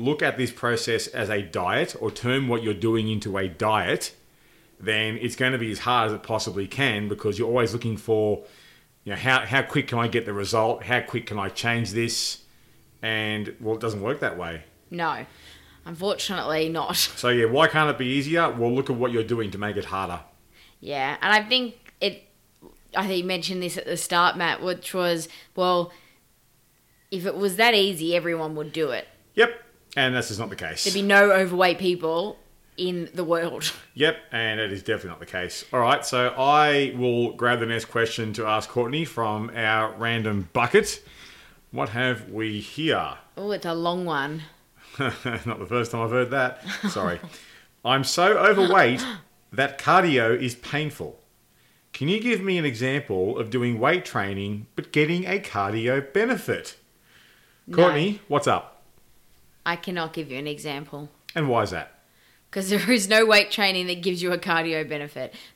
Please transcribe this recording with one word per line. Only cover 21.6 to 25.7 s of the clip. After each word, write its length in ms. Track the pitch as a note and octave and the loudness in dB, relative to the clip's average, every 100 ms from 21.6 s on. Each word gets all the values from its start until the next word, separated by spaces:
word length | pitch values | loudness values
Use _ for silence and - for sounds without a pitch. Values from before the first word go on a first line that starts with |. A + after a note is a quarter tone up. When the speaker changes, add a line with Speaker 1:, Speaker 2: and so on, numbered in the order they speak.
| B3 - - _ | -2 -10 -20 _
Speaker 2:
it, 240 | G3+ F3 - _ _ _ - - _ | -4 -4 -16 _ _ _ -20 -20 _
I 120 | - G3 | -4 -2
think 160 | F#3 | -2
you 20 | |
mentioned 380 | F3+ F#3 E3 F#3 | -2 -4 -4 -6
this 160 | F3+ D#3 | -6 -6
at 80 | - | -6
the 100 | E3+ | -6
start, 400 | - F3 F3 F3 | -2 2 2 2
Matt, 260 | E3+ B2+ | -2 -2
which 300 | F3+ - - | -4 -4 -6
was, 360 | - F3 E3+ D#3+ - - - | -2 0 0 -4 -14 -12 -2
well, 340 | F3+ | 2